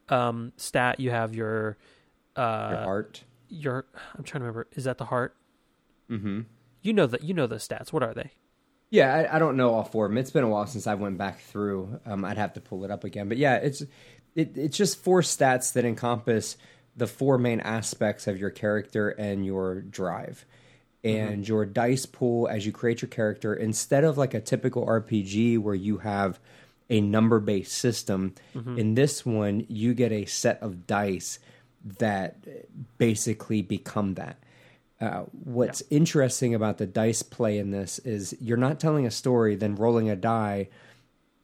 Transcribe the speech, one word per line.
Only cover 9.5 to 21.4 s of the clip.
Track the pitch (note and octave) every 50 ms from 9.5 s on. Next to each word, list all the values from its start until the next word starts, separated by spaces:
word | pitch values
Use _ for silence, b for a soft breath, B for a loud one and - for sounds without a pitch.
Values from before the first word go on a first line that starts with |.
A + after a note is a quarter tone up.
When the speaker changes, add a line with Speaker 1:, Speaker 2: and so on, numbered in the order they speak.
| C3
Speaker 2:
know | C3 B2+ A#2+ A2+
all | A2 G#2
four | - - A2 G#2+
of | G2+
them. | G#2+ B2
It's | C3 C3
been | - - B2+
a | A2
while | G#2+ G#2 G#2
since | G#2 - G#2 F#2
I | A2+ G#2
went | G2 G#2 G2+ F#2+
back | F2 G2+ F#2+ F2+ -
through. | - - - G#2 G#2 G2+ G2 F#2+ F#2 G2 A#2 - -
Um, | A#2 G2+ G2 F#2+
I'd | F#2 G#2
have | G#2+ G#2 F#2 -
to | -
pull | - - G#2 F#2 G2
it | G2
up | G2+ G2 -
again. | G2 - G#2+ G2+ G2+
But | A#2 B2
yeah, | C#3+ C#3 B2
it's, | G#2 B2 D3+ C3+ - D3 - B B B B B B B _ -
it, | D#3+ D#3+ - - C3
it's | C#3+ D3+ C3+
just | - G3+ F#3+ - - -
four | F#3 F#3 F3+ D#3+
stats | - - - C#3+ C3 B2+ B2+ - - -
that | B2+ A#2+
encompass | A#2+ A2 - - A#2+ A#2+ A2+ A2+ B2 A2+ G#2+ G#2+ - - - b b b b b b b
the | - B2
four | G#2 - - C#3 C#3 C3+ B2
main | B2 A#2+ A#2 G#2+
aspects | - G#2+ A2+ A2 G#2+ - - - A2+ G#2 G#2 - -
of | G#2+ G2 F#2
your | G2+ G2
character | - - - G#2+ G#2 G#2+ G2 - - A2 G#2 G#2
and | - - G#2+ G#2 G2+ G2 G2
your | F#2+ F#2+ F#2+ F#2+ F#2 F#2 F#2+
drive. | E2+ G2 G#2 - F#2+ F2+ F2 A2 B2 - - - - _ b b b b b b b b _ _ -
And | A2+ A2 G#2+ G#2+ G#2+ G#2 G2+